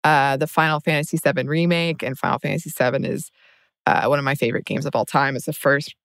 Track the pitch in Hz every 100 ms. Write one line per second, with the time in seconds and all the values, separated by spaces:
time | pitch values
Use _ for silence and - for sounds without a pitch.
0 | 151 151 139 135 151 - 160 151 170 151
1 | 156 170 143 139 131 156 170 170 170 165
2 | - 131 139 127 - - 160 - 123 135
3 | 131 135 - _ _ _ _ _ - -
4 | 120 143 135 143 117 - - 139 147 120
5 | 104 143 139 131 - 143 139 139 - -